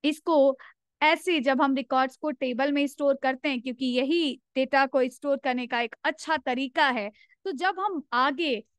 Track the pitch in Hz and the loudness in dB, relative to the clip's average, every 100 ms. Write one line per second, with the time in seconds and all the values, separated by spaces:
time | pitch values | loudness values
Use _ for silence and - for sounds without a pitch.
0 | 285 294 - 311 269 262 - _ _ _ | -2 -2 2 4 4 2 -10 _ _ _
1 | 302 330 359 330 254 269 277 269 262 262 | 2 2 0 0 2 2 2 0 0 0
2 | 262 - 302 - 262 240 285 285 285 - | 0 -4 -6 -4 -4 -2 0 0 -2 0
3 | 285 269 262 254 294 262 254 247 262 247 | 0 2 -2 -2 -4 -4 -6 -4 -2 0
4 | 269 339 302 - _ - 262 277 269 269 | 0 0 -2 -4 _ -4 0 2 2 2
5 | 254 - 285 277 277 247 240 233 233 - | -2 -4 -4 -2 -2 -4 -4 -4 -4 -4
6 | 302 311 - 311 262 247 269 330 285 240 | -6 -6 -4 -4 -2 -4 -4 0 2 2
7 | 208 _ _ _ 381 269 359 359 403 339 | -6 _ _ _ -8 -2 -2 -2 -4 -4
8 | - 240 269 262 320 220 - | -4 0 0 0 -2 -4 -8